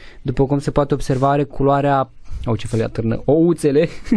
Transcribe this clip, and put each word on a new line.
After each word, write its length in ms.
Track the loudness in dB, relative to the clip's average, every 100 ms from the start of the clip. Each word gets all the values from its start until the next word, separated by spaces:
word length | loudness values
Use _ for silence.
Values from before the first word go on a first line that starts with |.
| -20 -10
După 240 | -4 0 0
cum 140 | 0
se 120 | 0
poate 220 | 0 0
observa, 360 | 0 -2 0 2
are 140 | 2
culoarea, 680 | -2 0 0 2 2 0 -2 -8 -10 -6 -4
au, 100 | -4
ce 120 | -2
fel 120 | -4
de 60 | -4
atârnă, 360 | -2 -2 -2 2
ouțele 640 | 4 4 2 2 2 0 -2 0